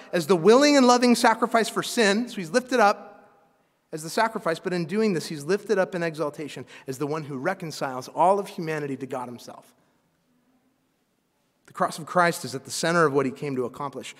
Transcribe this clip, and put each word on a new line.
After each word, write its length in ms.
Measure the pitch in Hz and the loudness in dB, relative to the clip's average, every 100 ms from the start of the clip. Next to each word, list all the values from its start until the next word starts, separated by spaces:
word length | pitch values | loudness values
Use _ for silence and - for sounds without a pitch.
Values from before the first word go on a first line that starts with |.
| - | -6
as 140 | 180 147 | -4 2
the 80 | |
willing 420 | 185 165 240 294 285 | 4 6 6 8 6
and 80 | |
loving 300 | 247 247 247 | 6 6 4
sacrifice 540 | 233 240 226 226 226 220 | 4 4 2 0 0 0
for 160 | - | -4
sin, 440 | 160 - 208 202 240 | -4 0 2 2 -2
so 60 | |
he's 160 | - 165 | -8 -2
lifted 300 | 214 254 254 | -2 0 2
up 500 | 202 208 - - _ _ _ _ _ _ _ | 4 2 -8 -20 _ _ _ _ _ _ _
as 100 | 160 | -12
the 80 | 160 | -6
sacrifice, 480 | - 220 220 - 165 | 0 0 0 -4 -4
but 140 | 185 | -4
in 120 | 175 | -4
doing 280 | 165 202 220 | -2 0 0
this, 140 | 165 - | 0 -4
he's 180 | 156 | -10
lifted 340 | 143 202 - 202 | -4 -4 0 0
up 160 | 180 | 0
in 80 | 185 | -2
exaltation 640 | 170 151 151 147 147 - 123 - - | -4 -4 -6 -6 -12 -12 -16 -16 -12
as 100 | 131 | -6
the 80 | 143 | -4
one 160 | 156 | -4
who 160 | 147 139 | -6 -6
reconciles 680 | 147 190 165 - 139 127 127 | -6 -6 -8 -8 -8 -8 -10
all 320 | 139 175 202 | 2 2 2
of 80 | 196 | -2
humanity 480 | - 160 156 143 131 | -8 -6 -6 -6 -8
to 100 | 135 | -8
God 220 | 131 123 | -8 -10
himself. 440 | 117 - - _ _ _ _ _ _ _ _ _ _ _ _ _ _ _ _ _ _ _ _ _ | -14 -18 -20 _ _ _ _ _ _ _ _ _ _ _ _ _ _ _ _ _ _ _ _ _
The 60 | |
cross 260 | - 185 - | -4 -4 -4
of 60 | |
Christ 400 | 160 180 170 165 | -4 2 2 0
is 100 | 127 | -8
at 100 | 131 | -10
the 60 | - | -10
center 360 | - 165 170 156 | -4 0 4 4
of 80 | |
what 100 | 139 | 2
he 80 | 135 | 0
came 240 | - 147 131 | -4 -6 -4
to 80 | |
accomplish. 500 | 120 - 143 131 110 - | -6 -6 -10 -10 -16 -18